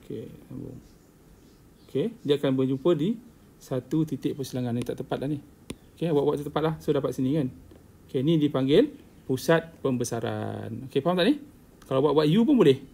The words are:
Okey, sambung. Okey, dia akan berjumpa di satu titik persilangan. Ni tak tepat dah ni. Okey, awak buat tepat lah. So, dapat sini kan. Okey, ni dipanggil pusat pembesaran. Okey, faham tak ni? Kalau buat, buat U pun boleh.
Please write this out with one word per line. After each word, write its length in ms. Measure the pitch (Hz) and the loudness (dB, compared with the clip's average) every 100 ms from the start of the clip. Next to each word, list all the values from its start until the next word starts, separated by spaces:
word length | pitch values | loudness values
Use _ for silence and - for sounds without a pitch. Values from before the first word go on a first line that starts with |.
| - | -12
Okey, 240 | 113 117 - - | -12 -12 -18 -18
sambung. 320 | 127 - - - - _ _ - - - - - - - | -14 -14 -16 -20 -20 _ _ -20 -20 -20 -20 -20 -20 -6
Okey, 240 | 131 196 233 | -4 -4 -6
dia 160 | - 143 | -2 0
akan 160 | 143 | 2
berjumpa 360 | 131 131 131 175 | 0 0 0 0
di 240 | 160 165 233 - - - - | 2 0 -4 -8 -20 -20 -20
satu 480 | - 131 127 156 156 | -8 -8 -4 -2 -2
titik 320 | 135 147 135 | -2 -6 -6
persilangan. 400 | 131 127 123 117 | -6 -6 -4 -4
Ni 80 | 123 | -4
tak 160 | 127 | -8
tepat 240 | 127 131 131 | -6 -6 -4
dah 40 | |
ni. 120 | 147 - - - - - - | -6 -10 -20 -18 -18 -18 -8
Okey, 120 | 165 | -2
awak 100 | 147 | 0
buat 140 | 139 143 | 0 -2
tepat 260 | 147 151 | -4 -2
lah. 120 | 156 156 | -2 -2
So, 160 | - | 0
dapat 240 | 143 135 123 | 0 0 -2
sini 200 | 131 156 | 0 0
kan. 120 | 127 - - - - - - | -2 -6 -20 -20 -20 -20 -8
Okey, 140 | 143 | -2
ni 160 | 135 165 | 2 2
dipanggil 560 | 147 143 131 156 294 - - - - | 2 0 2 4 4 -2 -20 -20 -6
pusat 480 | 131 - 165 165 - | -4 2 0 0 -6
pembesaran. 1040 | 135 123 120 117 113 107 107 107 107 110 127 | -4 -2 -2 -4 -6 -6 -6 -8 -10 -10 -4
Okey, 160 | 143 | -2
faham 160 | 156 185 | 0 2
tak 120 | 180 | 2
ni? 120 | 294 - - - - - | 2 -4 -20 -20 -20 -4
Kalau 160 | 135 147 | 2 4
buat, 80 | |
buat 160 | 143 151 | 4 4
U 160 | 180 233 | 4 4
pun 120 | 277 | 6
boleh. 200 | 165 131 - | 6 4 0